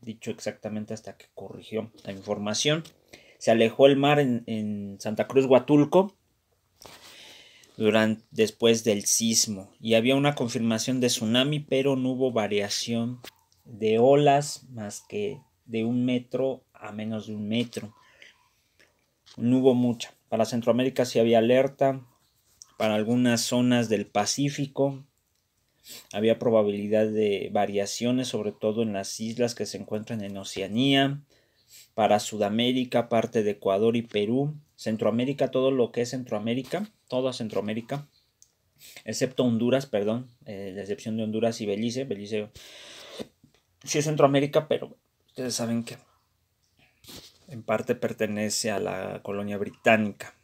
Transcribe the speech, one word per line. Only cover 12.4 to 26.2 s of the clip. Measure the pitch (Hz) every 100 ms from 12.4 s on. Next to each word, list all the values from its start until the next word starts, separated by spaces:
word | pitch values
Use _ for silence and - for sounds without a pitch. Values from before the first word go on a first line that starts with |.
| 104 104 101 - - 117 117 123 - - _ _
de | - 110 110 110
olas | 123 143 147 139 147 - 139
más | 123 104 -
que | - 104 101 104 - _ -
de | 113
un | 113 123 123
metro | 123 123 127 131 131 _
a | - -
menos | 104 107 110 107
de |
un | 107 104
metro. | 113 123 - 107 - _ _ - _ _ _ _ _ _ _ _ _ _ -
No | 117 127
hubo | 131
mucha. | 123 123 117 - - _
Para | 110
Centroamérica | 110 120 113 117 131 127 123
sí | 117
había | 113 117
alerta. | 113 127 139 - 135 135 123 _ _ _ _ _ - -
Para | 110 107
algunas | 107 123 123 117
zonas | - 123 123 120 113
del | 104 101
Pacífico | 101 104 - 143 143 143 - 139 135 143 _ _ _ _ _ _ _ - - -
había | 101